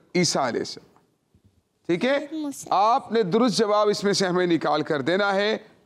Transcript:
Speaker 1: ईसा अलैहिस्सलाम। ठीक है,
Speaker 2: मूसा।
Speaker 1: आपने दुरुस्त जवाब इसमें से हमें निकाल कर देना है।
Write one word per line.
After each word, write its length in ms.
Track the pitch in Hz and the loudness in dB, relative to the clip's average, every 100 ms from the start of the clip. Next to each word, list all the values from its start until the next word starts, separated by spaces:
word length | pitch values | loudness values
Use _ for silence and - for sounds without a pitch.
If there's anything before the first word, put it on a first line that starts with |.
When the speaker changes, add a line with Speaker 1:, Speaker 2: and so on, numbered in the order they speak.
| _ 180 | _ 0
Speaker 1:
ईसा 240 | 170 170 | 0 0
अलैहिस्सलाम। 460 | 131 110 - - - _ _ _ _ _ _ _ _ _ - | -2 -2 -6 -10 -20 _ _ _ _ _ _ _ _ _ -6
ठीक 140 | 170 | -2
है, 260 | 247 285 294 320 | 0 0 -2 -8
Speaker 2:
मूसा। 400 | 294 269 - 175 | -8 -10 -2 2
Speaker 1:
आपने 480 | 214 240 - 220 196 | 2 2 0 -2 0
दुरुस्त 320 | 202 247 175 | 2 2 2
जवाब 320 | 214 208 208 | 2 2 2
इसमें 240 | 208 202 | 0 0
से 120 | 196 190 | 0 0
हमें 200 | 180 180 | 0 2
निकाल 340 | 165 160 151 | 0 0 -2
कर 180 | 147 151 | 0 -2
देना 280 | 127 185 202 | 0 0 2
है। 260 | 196 208 214 - _ | 0 0 -2 -8 _